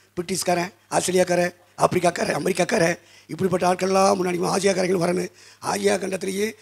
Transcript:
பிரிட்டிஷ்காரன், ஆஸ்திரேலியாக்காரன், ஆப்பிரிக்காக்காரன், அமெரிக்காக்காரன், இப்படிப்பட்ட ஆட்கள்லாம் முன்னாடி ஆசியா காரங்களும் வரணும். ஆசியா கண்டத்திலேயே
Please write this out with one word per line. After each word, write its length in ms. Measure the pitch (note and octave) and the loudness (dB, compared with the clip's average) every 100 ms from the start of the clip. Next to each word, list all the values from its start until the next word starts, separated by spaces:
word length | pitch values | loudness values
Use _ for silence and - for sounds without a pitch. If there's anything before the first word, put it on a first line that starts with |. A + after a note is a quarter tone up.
| _ | _
பிரிட்டிஷ்காரன், 580 | - F3 F#3 - F3 F3+ - - | -10 -6 -4 0 0 -2 -8 -4
ஆஸ்திரேலியாக்காரன், 640 | D3+ F3 F#3 F3+ F3 F3 - _ - | -2 0 2 2 2 0 -4 _ -2
ஆப்பிரிக்காக்காரன், 600 | F3 F3+ E3+ E3+ A3 A#3 | 0 2 0 0 -2 -2
அமெரிக்காக்காரன், 580 | - F#3+ E3+ A3+ E3+ E3+ _ - - | -2 -2 0 2 0 0 _ -20 -16
இப்படிப்பட்ட 380 | D#3 F#3 F3+ F3+ | -4 0 2 2
ஆட்கள்லாம் 500 | F3+ F#3+ F#3+ G3 G3 | 0 2 4 4 2
முன்னாடி 280 | F3+ F3 F3+ | 0 -2 0
ஆசியா 260 | F#3+ G3 | 0 2
காரங்களும் 320 | F#3+ F#3 F#3 F3 | 0 0 0 0
வரணும். 260 | F3+ F#3 _ - - | 0 -4 _ -20 -12
ஆசியா 360 | - G3+ G3+ | -6 -2 0
கண்டத்திலேயே 580 | G3 F#3+ F#3+ F#3+ G3 A3 - | 0 -2 -6 -6 -4 -4 -6